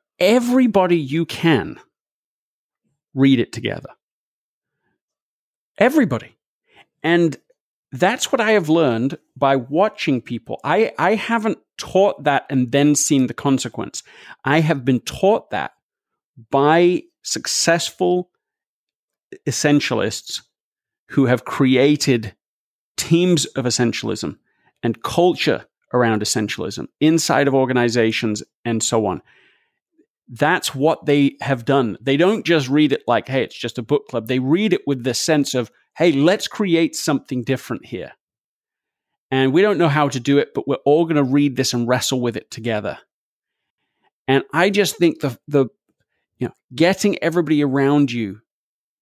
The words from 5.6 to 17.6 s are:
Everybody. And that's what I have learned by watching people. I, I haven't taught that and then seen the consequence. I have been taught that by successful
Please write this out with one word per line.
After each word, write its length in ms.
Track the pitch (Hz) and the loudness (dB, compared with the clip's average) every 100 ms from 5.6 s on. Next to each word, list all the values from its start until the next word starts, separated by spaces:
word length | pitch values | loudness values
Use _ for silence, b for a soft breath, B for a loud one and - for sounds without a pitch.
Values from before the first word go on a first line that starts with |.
| _ - | _ -2
Everybody. 600 | 233 311 190 117 - _ _ _ b b b _ | 2 2 0 -2 -8 _ _ _ b b b _
And 340 | 160 170 165 139 _ _ _ _ - | 0 2 2 -2 _ _ _ _ -12
that's 400 | 131 180 247 - | -2 -2 0 -2
what 100 | 240 | 0
I 100 | 214 | 2
have 180 | 214 156 | 2 2
learned 480 | 165 147 113 131 160 _ 127 | 2 2 0 -2 -6 _ -2
by 200 | 135 135 | 0 0
watching 640 | 123 156 208 - - 127 | -2 0 0 -2 -2 -2
people. 380 | - 117 - - | -4 -10 -10 -8
I, 280 | 139 185 220 - | -2 0 0 0
I 180 | 170 214 | 0 0
haven't 440 | - 233 214 - _ - | -2 -2 -2 -6 _ -18
taught 460 | - 185 196 - 147 | -2 2 2 0 0
that 200 | 139 - | 0 0
and 220 | 135 123 | -2 0
then 240 | 139 147 147 | 2 4 2
seen 320 | - 139 127 | 2 2 0
the 60 | |
consequence. 680 | - 143 131 - - - - B B B B | 0 0 0 -2 -10 -10 -12 B B B B
I 160 | 131 156 | 2 2
have 240 | 156 143 | 2 0
been 160 | 127 123 | 0 0
taught 520 | - - 190 220 - | -2 -2 0 0 -2
that 200 | 95 65 _ _ _ _ _ _ - 113 | -8 -8 _ _ _ _ _ _ -20 -4
by 520 | 139 147 165 175 180 - _ | 2 4 4 4 2 -6 _
successful 1080 | - - - - | -10 -8 -6 -2